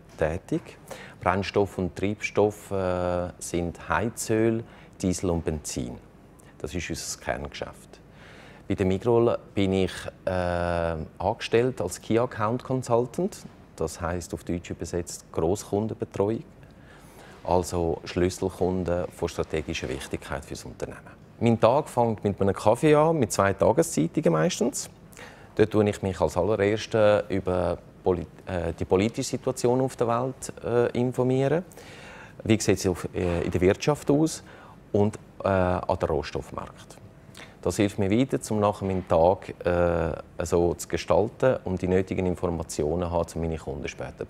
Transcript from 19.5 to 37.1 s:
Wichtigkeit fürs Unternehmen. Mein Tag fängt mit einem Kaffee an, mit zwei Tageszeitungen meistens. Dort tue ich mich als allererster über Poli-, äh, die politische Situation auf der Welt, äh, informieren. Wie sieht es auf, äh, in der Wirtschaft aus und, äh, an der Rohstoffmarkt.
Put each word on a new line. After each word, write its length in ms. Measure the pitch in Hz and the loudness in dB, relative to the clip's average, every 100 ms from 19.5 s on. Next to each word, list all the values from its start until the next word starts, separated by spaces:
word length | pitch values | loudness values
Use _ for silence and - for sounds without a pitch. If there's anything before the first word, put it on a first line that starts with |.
| 80 76 82 64 | -4 -4 -6 -6
Wichtigkeit 560 | 67 - 82 - 69 - | -8 -6 -8 -6 -8 -8
fürs 180 | - | -12
Unternehmen. 380 | - - - - - - - - | -12 -10 -10 -10 -18 -20 -20 0
Mein 180 | 117 113 | 2 6
Tag 300 | 110 135 151 | 6 4 0
fängt 340 | - 117 107 | 0 0 0
mit 160 | 104 92 | -2 2
einem 160 | 98 95 | 2 2
Kaffee 400 | 104 120 156 147 | 4 4 6 6
an, 240 | 156 165 | 4 2
mit 140 | 110 | 0
zwei 180 | - 98 | 2 2
Tageszeitungen 800 | 95 87 131 165 - 165 - 165 | 4 4 4 2 0 0 0 2
meistens. 580 | 160 165 - 226 - - - - - - - - - | 2 2 0 -2 -4 -8 -14 -20 -20 -18 -20 -4 2
Dort 160 | 104 | 4
tue 180 | 104 104 | 4 2
ich 120 | 101 | 2
mich 200 | 98 90 | -4 0
als 160 | 80 90 | 0 2
allererster 920 | 92 107 101 110 - 113 104 104 - | 0 2 2 2 0 4 6 4 2
über 480 | 95 92 90 87 85 - - | -2 0 0 0 -2 -8 -4
Poli-, 260 | 95 87 82 - - | 0 0 -2 -12 -8
äh, 260 | 90 85 | -4 -4
die 140 | 80 87 | -4 2
politische 460 | 95 107 - 131 | 4 2 0 -4
Situation 500 | 123 - 127 120 127 | -4 -4 0 2 2
auf 160 | 131 - | 0 0
der 100 | 117 | 0
Welt, 460 | 117 131 127 - - | 0 -2 -6 -12 -10
äh, 340 | 87 120 120 - | -2 2 2 2
informieren. 680 | 127 123 127 131 135 156 - - - - - - - - - | 0 2 2 2 2 0 -2 -12 -20 -18 -18 -18 -20 -4 2
Wie 140 | 110 | 2
sieht 160 | - 95 | 4 2
es 100 | 95 | 2
auf, 220 | 87 - | 0 -4
äh, 280 | 90 90 85 | -2 0 0
in 100 | - | 0
der 80 | 87 | 4
Wirtschaft 500 | 90 104 - 147 - | 4 4 2 0 2
aus 320 | 143 156 - - - - - - | 2 2 -2 -14 -20 -20 -20 -2
und, 260 | 104 104 - - - | 2 2 0 -12 -4
äh, 40 | 95 | 0
an 520 | 95 90 90 - 92 | 2 2 0 0 0
der 80 | - | 0
Rohstoffmarkt. 880 | 73 - 69 71 - - - - - - | 0 -2 -6 -8 -10 -12 -14 -20 -20 -20